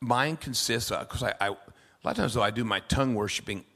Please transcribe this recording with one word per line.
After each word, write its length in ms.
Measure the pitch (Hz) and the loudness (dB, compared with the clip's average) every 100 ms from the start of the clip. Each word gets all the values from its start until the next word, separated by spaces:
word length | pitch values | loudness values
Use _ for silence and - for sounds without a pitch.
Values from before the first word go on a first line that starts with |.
mine 380 | 120 120 147 160 | 0 2 2 0
consists 520 | - 123 - 117 - | -4 -2 0 0 0
of, 160 | 85 - | -4 -4
'cause 140 | - | -4
I, 120 | 117 - | -4 0
I, 80 | 101 | -2
a 540 | 98 - - - _ | -2 -10 -20 -20 _
lot 100 | - | -4
of 40 | - | 0
times, 180 | 165 | 0
though, 80 | 113 | 2
I 80 | 104 | 2
do 140 | 110 | 2
my 160 | 113 98 | 0 0
tongue 340 | - 127 131 | 0 2 2
worshiping 520 | 110 104 - - 98 - | 2 -2 -4 -4 -8 -6